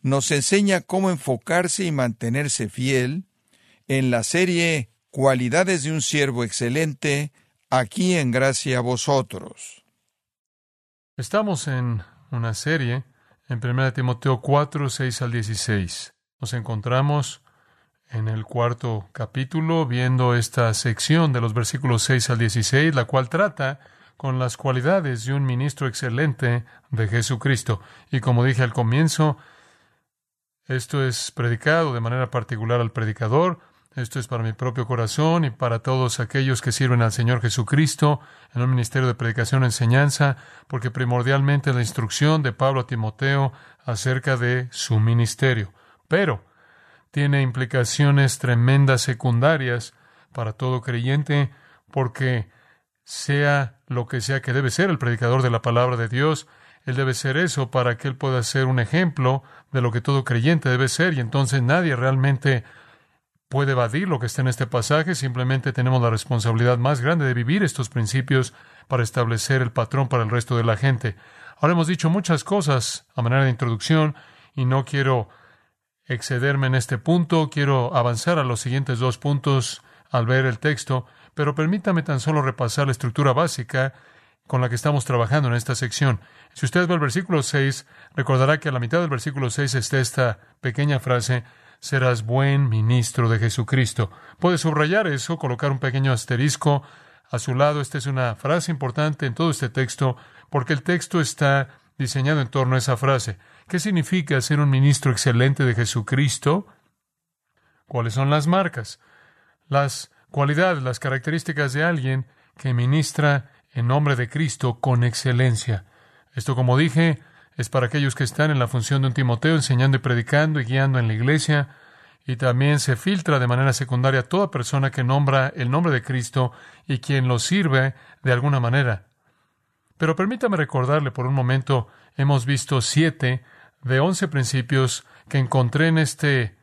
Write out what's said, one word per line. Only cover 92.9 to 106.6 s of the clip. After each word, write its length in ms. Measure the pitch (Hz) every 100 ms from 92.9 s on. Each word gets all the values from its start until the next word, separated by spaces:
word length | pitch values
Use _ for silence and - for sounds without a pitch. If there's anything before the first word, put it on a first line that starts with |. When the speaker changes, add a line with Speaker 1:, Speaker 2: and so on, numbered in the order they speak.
| 123 113 - 117
Speaker 2:
de 80 | 113
Jesucristo". 720 | 113 - 113 135 120 - 101 - - -
Puede 180 | 180 175
subrayar 500 | 160 151 151 196 190
eso, 300 | 139 - 170
colocar 340 | 139 123 143
un 80 | 135
pequeño 320 | 131 131 135
asterisco 720 | 123 - 123 143 - 151 143 - - - _ _
a 100 | 120
su 160 | - 127
lado. 240 | 147 147
Esta 200 | 135 143
es 80 | 127
una 280 | 131 123 107
frase 360 | 135 170 165
importante 560 | 147 135 120 151 147 135
en 80 | 117
todo 160 | 165
este 180 | 143 123
texto, 480 | 139 127 - 135 123 - - _
porque 240 | 143 123
el 80 | 147
texto 400 | - 175 - 175
está 480 | 139 - 143 139 131 - _ _
diseñado 440 | 131 135 135 156
en 60 | 123
torno 280 | 139 127 127
a 40 |
esa 180 | 120 123
frase. 400 | 131 135 110 98 - - _
¿Qué 100 | 180
significa 640 | 214 180 147 185 143 139
ser 180 | - 147
un 100 | 147
ministro 400 | 131 139 139 139
excelente 520 | 120 139 117 131 135
de 120 | 131 117
Jesucristo? 920 | 113 120 101 131 143 - 143 175